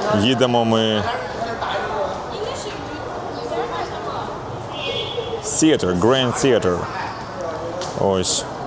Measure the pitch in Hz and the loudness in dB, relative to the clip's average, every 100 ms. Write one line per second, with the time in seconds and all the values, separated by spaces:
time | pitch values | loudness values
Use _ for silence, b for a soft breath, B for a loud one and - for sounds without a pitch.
0 | - 214 196 127 127 120 113 113 110 107 | 2 4 4 6 6 6 4 4 4 2
1 | 101 - - - 226 - - - - - | 0 -2 -4 -4 -4 -4 -2 -2 -2 -2
2 | - - - - 220 - - - - - | -2 -4 -6 -6 -6 -6 -6 -8 -8 -8
3 | - - - - - 233 - - - 403 | -8 -8 -8 -6 -4 -2 -2 -4 -6 -6
4 | - - - - - - - - - 480 | -6 -6 -6 -8 -8 -8 -8 -8 -6 -4
5 | 453 - - - - - 160 - 90 90 | -4 -4 -4 -4 -2 2 4 4 4 4
6 | 110 131 127 113 139 113 92 87 78 - | 4 4 4 2 4 6 4 2 -2 -4
7 | - - - - - - - - - - | -6 -8 -10 -8 -6 -6 -6 -6 -6 0
8 | 98 95 92 - - - | 2 2 2 0 -2 -6